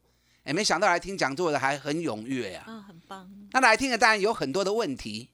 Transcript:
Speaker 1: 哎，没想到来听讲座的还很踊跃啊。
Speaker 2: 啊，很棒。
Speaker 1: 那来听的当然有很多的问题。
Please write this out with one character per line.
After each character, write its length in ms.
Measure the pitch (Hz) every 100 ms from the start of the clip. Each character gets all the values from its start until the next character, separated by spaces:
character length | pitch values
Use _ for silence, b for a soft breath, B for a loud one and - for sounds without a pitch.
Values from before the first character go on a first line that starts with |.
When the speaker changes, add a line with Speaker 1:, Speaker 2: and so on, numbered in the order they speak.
| _ _ _ _
Speaker 1:
哎， 100 | -
没 100 | 160
想 160 | 214 165
到 80 | 202
来 100 | 170
听 180 | 175 196
讲 200 | 139 139
座 160 | 175
的 60 | 143
还 200 | 135 143
很 160 | 143 156
踊 240 | 160 107
跃 320 | 113 131 104
啊。 100 | 90 -
Speaker 2:
啊， 180 | 220 202
很 100 | - -
棒。 240 | 190 185 202 202
Speaker 1:
那 80 | 254
来 160 | 254 220
听 140 | 269
的 80 | -
当 100 | 233
然 100 | 220
有 140 | 196
很 180 | 226 180
多 140 | 185
的 80 | 196
问 240 | 220 202 127
题。 320 | 113 107 123